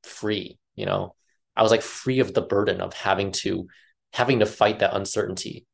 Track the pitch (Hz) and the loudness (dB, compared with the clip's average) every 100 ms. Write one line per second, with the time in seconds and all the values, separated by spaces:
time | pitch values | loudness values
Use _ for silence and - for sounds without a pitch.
0 | - - 107 104 90 - _ - 98 95 | -14 -8 -4 -4 -6 -16 _ -8 -4 -4
1 | 95 _ _ _ _ - 110 113 - - | -4 _ _ _ _ 2 4 4 2 -6
2 | 131 131 - - - 101 104 92 92 - | -2 0 2 0 0 0 2 -2 -6 -4
3 | 98 98 98 92 98 95 90 _ _ _ | 0 2 0 -4 -4 -6 -8 _ _ _
4 | _ - 123 127 104 - 107 107 101 98 | _ -2 2 4 2 4 2 4 0 0
5 | 98 - 101 92 - - _ | -2 -2 -4 -6 -8 -12 _